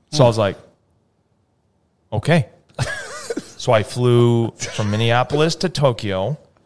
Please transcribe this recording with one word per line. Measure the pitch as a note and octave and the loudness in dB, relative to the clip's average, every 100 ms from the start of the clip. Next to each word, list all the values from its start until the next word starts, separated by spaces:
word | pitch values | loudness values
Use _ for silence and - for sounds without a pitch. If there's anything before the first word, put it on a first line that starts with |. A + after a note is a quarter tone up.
| _ | _
So | D3+ | 2
I | B2 | 4
was | A2 | 4
like, | G2+ - - _ _ _ _ _ _ _ _ _ _ _ _ _ _ | -2 -4 -14 _ _ _ _ _ _ _ _ _ _ _ _ _ _
"Okay." | G#2+ - E3+ - _ _ - | -4 2 2 0 _ _ -8
<laughs> | - - - D5 - - - - | -6 -8 -12 -12 -10 -10 -10 -6
So | - | 2
I | A2+ | 2
flew | G#2 B2 B2 A#2+ A#2+ A#2 A2+ | 2 0 2 4 4 2 -2
from | - - - G#2+ | -6 -10 -6 -2
Minneapolis | G#2 A#2 A#2+ B2+ D3 D#3+ D#3+ | 0 0 0 0 0 0 -2
to | F#3 | -4
Tokyo. | C#3+ C#3+ A2+ G#2 F#2+ G2+ D3+ _ _ | 0 0 0 -4 -4 -4 -6 _ _